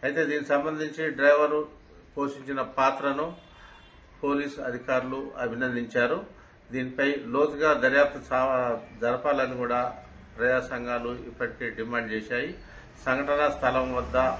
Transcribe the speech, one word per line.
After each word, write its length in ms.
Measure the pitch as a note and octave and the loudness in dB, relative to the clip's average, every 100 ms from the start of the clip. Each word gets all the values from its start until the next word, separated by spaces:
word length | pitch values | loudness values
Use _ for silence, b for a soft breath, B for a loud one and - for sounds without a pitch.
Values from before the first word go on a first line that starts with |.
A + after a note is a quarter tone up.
అయితే 220 | C3+ C#3+ D3+ | -2 0 0
దీనికి 200 | D3 C#3+ | -2 0
సంబంధించి 640 | C#3+ D3+ D#3 D3+ D3+ D#3+ | 0 0 -4 -6 -4 -4
డ్రైవరు 580 | C3+ C#3+ D3 D3+ D3+ D3+ - - - - - | 4 6 8 6 2 -2 -10 -20 -20 -16 -6
పోషించిన 440 | C#3 C#3 C3+ C#3 | -6 -6 -8 -4
పాత్రను 720 | C3 - C3+ C3+ C#3 C#3 D#3+ F3+ - B B B B B - - | -4 2 2 2 -2 -2 -4 -6 -20 B B B B B -20 -6
పోలీసు 380 | C#3+ C#3+ C#3+ D3 | -2 0 -2 -6
అధికారులు 720 | C3+ A#2+ A#2+ B2+ B2+ C3 C#3 - | -6 -6 0 0 0 -6 -8 -6
అభినందించారు. 880 | B2 A#2 B2+ A#2+ A#2 B2 A#2+ E3 - B B B - | -4 -2 -2 -2 -2 2 2 2 -4 B B B -10
దీనిపై 440 | B2 B2+ B2+ C#3 C#3+ A#2 | -6 -6 0 0 0 -2
లోతుగా 480 | B2+ D3+ D3 D#3 | 2 2 2 2
దర్యాప్తు 480 | C#3+ B2+ C#3 C#3+ C#3+ - | 4 4 6 4 2 -2
సా-, 720 | B2+ C3 B2+ B2 A#2 - - | 2 2 2 0 -2 -6 -4
జరపాలని 540 | A#2 B2+ D3 C#3 C3 B2 | 0 0 0 0 0 -2
కూడా 400 | A#2+ B2 B2 - - - - - | -2 0 -2 -6 -16 -20 -20 -2
ప్రజా 220 | B2 B2+ | 2 2
సంఘాలు 500 | B2 C3 A#2+ A#2+ A#2+ | 0 -6 -4 -4 -4
ఇప్పటికే 600 | B2 A#2 A#2+ A#2+ - A#2+ | -6 -10 -6 -6 -4 -8
డిమాండ్ 420 | A2 A2+ A#2+ A2+ | -6 -4 -4 -2
చేశాయి. 460 | A2 G#2+ B2 D3 F3+ B B B - - | -6 -4 -4 -4 -10 B B B -8 -2
సంఘటనా 440 | C3 C#3+ C#3+ D3 | 0 2 2 2
స్థలం 460 | C#3+ B2+ B2+ B2+ B2 | 2 2 2 0 -2
వద్ద 220 | A#2+ B2+ C3 | 0 2 2